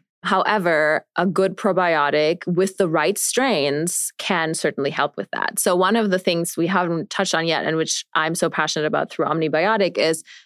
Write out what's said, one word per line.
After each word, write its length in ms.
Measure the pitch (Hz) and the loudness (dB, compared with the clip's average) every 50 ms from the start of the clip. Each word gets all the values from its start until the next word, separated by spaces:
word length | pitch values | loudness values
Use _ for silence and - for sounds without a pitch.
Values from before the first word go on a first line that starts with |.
| - _ _ _ - | -6 _ _ _ -4
However, 840 | - 185 190 - - 214 214 170 175 160 156 156 151 156 - - _ - | 0 0 2 2 2 2 2 2 2 2 2 2 2 0 0 -4 _ -4
a 100 | - 180 | -2 -2
good 320 | 196 151 190 190 190 190 | 0 2 2 0 0 0
probiotic 880 | - - 196 180 185 180 170 165 151 143 143 147 151 151 156 170 180 - | -2 -2 0 2 2 2 2 2 2 2 2 2 2 2 2 0 -2 -2
with 320 | 185 175 175 190 196 - | -2 0 0 0 0 0
the 100 | - 196 | 0 0
right 300 | 165 160 160 151 175 208 | 2 2 2 2 0 0
strains 960 | - - - - 247 262 269 208 151 143 139 143 147 165 180 - - - - - | -2 -4 -2 0 0 2 2 2 2 2 0 0 0 -2 -2 -4 -4 -6 -6 -8
can 360 | - - - 190 170 160 160 160 | -6 -4 -2 0 0 0 -2 -2
certainly 360 | - - 156 - - 139 139 | -2 -2 -2 -2 -2 -2 -2
help 260 | 160 - 143 143 - | -2 -2 -2 -2 -4
with 120 | - 190 - | -6 -8 -6
that. 260 | - - 50 - - | -4 -4 -4 -4 -2
So 180 | - - 202 180 | -2 0 2 2
one 200 | 185 185 190 226 | 4 4 4 4
of 160 | 233 214 196 | 2 2 2
the 80 | 180 185 | 0 0
things 380 | - 190 170 170 170 - - | 0 0 0 0 -2 -4 -2
we 100 | 170 165 | -2 0
haven't 420 | 170 196 180 180 170 170 160 - - | 0 2 0 0 0 -2 -4 -4 -4
touched 240 | - - 190 - - | -4 -4 -2 0 0
on 140 | 165 165 | 0 0
yet 180 | 165 156 117 - | 0 0 0 0
and 120 | 156 160 | -2 -2
which 280 | 160 160 156 - - - _ - | -2 -2 -2 -4 -6 -6 _ -2
I'm 220 | 156 156 160 170 | -2 0 0 0
so 140 | - 175 160 | 0 -2 0
passionate 360 | - - 156 151 - 156 151 | 0 0 -2 -2 -2 -2 -2
about 240 | 151 147 147 151 - | 0 0 -2 -2 -2
through 160 | - - 151 | -2 -2 -2
Omnibiotic 720 | 143 156 165 160 151 151 156 175 214 226 208 190 170 - | 0 0 0 0 0 0 0 2 2 2 2 0 0 0
is 260 | - - 165 160 - - - - - - | 0 0 0 0 -2 -6 -14 -20 -20 -20